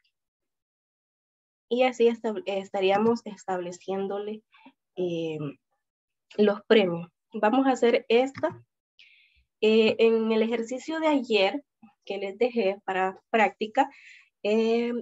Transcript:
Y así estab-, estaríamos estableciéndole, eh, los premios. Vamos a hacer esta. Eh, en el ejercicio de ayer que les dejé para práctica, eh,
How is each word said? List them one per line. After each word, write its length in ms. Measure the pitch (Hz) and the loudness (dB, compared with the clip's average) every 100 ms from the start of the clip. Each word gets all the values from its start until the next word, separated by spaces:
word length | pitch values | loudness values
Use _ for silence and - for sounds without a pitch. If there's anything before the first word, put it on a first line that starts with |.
| _ _ _ _ _ _ _ _ _ _ _ _ _ _ _ _ - | _ _ _ _ _ _ _ _ _ _ _ _ _ _ _ _ -4
Y 140 | 240 | 0
así 260 | 254 247 233 | 0 4 2
estab-, 340 | 226 226 202 180 | 2 -6 -6 -6
estaríamos 800 | 196 196 202 190 202 226 233 214 | -6 -6 -2 2 2 2 0 -6
estableciéndole, 1160 | 196 - 180 175 175 - 196 196 202 208 220 _ _ 262 _ _ - | -14 -8 -6 -8 -10 -8 -6 -6 -6 -8 -12 _ _ -20 _ _ -6
eh, 420 | 175 165 165 156 147 - _ _ _ _ _ _ _ - | -6 -4 -6 -6 -8 -12 _ _ _ _ _ _ _ 2
los 240 | 208 208 | 2 2
premios. 460 | - 226 190 170 175 _ _ | 2 4 2 -2 -10 _ _
Vamos 340 | 220 208 262 269 | -2 0 2 2
a 60 | |
hacer 340 | 247 233 247 - | 2 2 2 2
esta. 520 | 233 269 - 302 - _ _ _ _ - _ _ _ _ - | 2 0 -4 -6 -8 _ _ _ _ -20 _ _ _ _ -2
Eh, 340 | 214 220 220 220 | 2 4 4 4
en 340 | 226 226 220 | 2 2 0
el 80 | 220 | 0
ejercicio 580 | 220 233 226 254 - 320 | 0 -2 -6 -8 -6 -2
de 80 | 320 | 0
ayer 560 | 285 233 208 190 285 - _ 220 _ | 0 2 2 2 -2 -10 _ -20 _
que 140 | - 196 | -12 -8
les 200 | 196 196 | -8 -4
dejé 440 | 247 233 190 202 | -2 0 -2 -2
para 380 | - 185 190 190 _ | -4 -2 -2 -4 _
práctica, 600 | 226 196 - 214 262 277 - - - _ _ | 0 0 -2 -4 -2 -2 -4 -20 -20 _ _
eh, 480 | 202 220 226 233 240 240 | -2 0 2 0 -2 -6